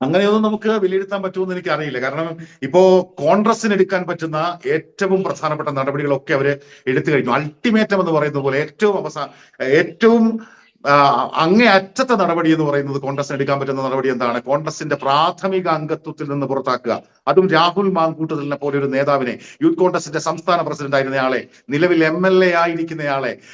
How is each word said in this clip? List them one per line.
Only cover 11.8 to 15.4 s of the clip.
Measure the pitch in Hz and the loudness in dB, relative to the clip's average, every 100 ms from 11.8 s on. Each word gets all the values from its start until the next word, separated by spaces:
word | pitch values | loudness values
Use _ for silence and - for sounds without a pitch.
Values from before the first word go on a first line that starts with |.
| 190 - 262 | 2 -4 0
നടപടി | 226 170 170 160 | 2 2 2 2
എന്ന് | 156 | 2
പറയുന്നത് | 147 143 139 139 | 2 0 -2 -4
കോൺഗ്രസിന് | 135 139 143 139 | -4 -6 -6 -4
എടുക്കാൻ | 139 139 | -2 -2
പറ്റുന്ന | 139 135 | -2 -4
നടപടി | 135 135 131 | -2 -2 -2
എന്താണ്? | 120 120 120 | -2 -2 -2
കോൺഗ്രസിന്റെ | 123 143 156 - 147 139 | -2 -2 -4 -8 -6 -4
പ്രാഥമിക | 135 143 170 180 | 0 2 2 -2